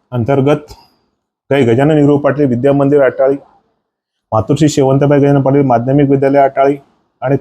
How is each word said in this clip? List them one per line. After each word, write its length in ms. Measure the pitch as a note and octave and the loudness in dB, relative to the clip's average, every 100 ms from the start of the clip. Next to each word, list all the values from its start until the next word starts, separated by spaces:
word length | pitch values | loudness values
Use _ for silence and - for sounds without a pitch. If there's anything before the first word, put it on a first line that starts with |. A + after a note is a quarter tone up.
| _ | _
अंतर्गत 600 | B2 A2+ C#3 C3+ - - - _ _ _ _ _ _ - | -8 -2 0 0 -2 -6 -20 _ _ _ _ _ _ -4
काही 140 | C#3 | -2
गजानन 320 | A#2 A2+ C#3+ D#3 | 0 2 2 2
विरोबा 260 | C#3+ C#3+ | 2 0
पाटील 240 | C#3+ C3+ C#3+ | 0 -2 -2
विद्या 280 | A#2+ C#3 | -2 0
मंदिर 280 | C#3 C#3 D3 | 0 0 2
आटाळी, 340 | B2+ B2 C3+ C#3 - _ _ _ _ _ _ _ - | 0 0 -2 -2 -8 _ _ _ _ _ _ _ -6
मातोश्री 380 | A2 - C#3+ D3+ | -4 -2 0 0
शेवंताबाई 500 | D3 C3+ C#3 C#3+ D3 | 0 0 2 2 2
गजानन 220 | C#3 C#3+ | 2 0
पाटील 200 | C3+ C#3+ | 0 0
माध्यमिक 480 | C3+ A#2+ B2 C#3+ C#3 | 2 0 0 0 2
विद्यालय 300 | C#3 C#3 C#3 | 0 0 2
आटाळी 360 | C3+ C#3 C#3 C#3+ _ _ _ - | 0 0 -2 -2 _ _ _ -10
आणि 140 | B2+ C#3+ | -4 -2